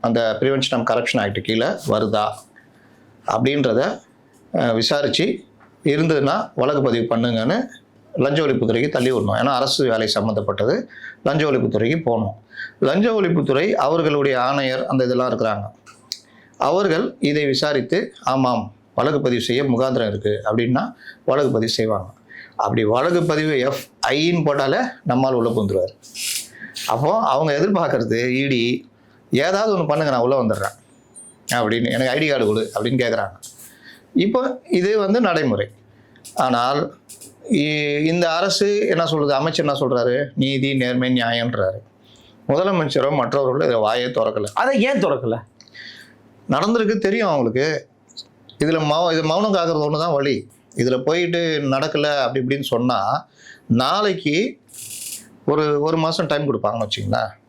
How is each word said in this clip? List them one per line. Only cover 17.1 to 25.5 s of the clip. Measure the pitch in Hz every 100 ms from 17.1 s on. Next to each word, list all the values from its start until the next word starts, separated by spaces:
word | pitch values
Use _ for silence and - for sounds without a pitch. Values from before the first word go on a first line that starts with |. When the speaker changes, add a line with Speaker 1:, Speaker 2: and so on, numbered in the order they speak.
| -
Speaker 1:
இதை | 143 147 143
விசாரித்து | 131 151 143 123 170 240 -
ஆமாம் | - 135 127 117 104 - _
வழக்கு | - 131 147
பதிவு | 135 120
செய்ய | 117 123
முகாந்திரம் | 143 120 131 123 113
இருக்கு | 104 104 104
அப்படின்னா | 107 110 117 123 208 - - -
வழக்கு | - 139 139
பதிவு | 117 113
செய்வாங்க. | - 110 104 92 - _ - - -
அப்படி | 107 113
வழக்கு | 107 117 151 175
பதிவு | 160 156 156 143
எஃப் | 127 - - _ -
ஐன்னு | 139 160 175
போட்டாலே | 151 143 135 170 247 -
நம்மால் | - 123 131
உள்ள | 131 117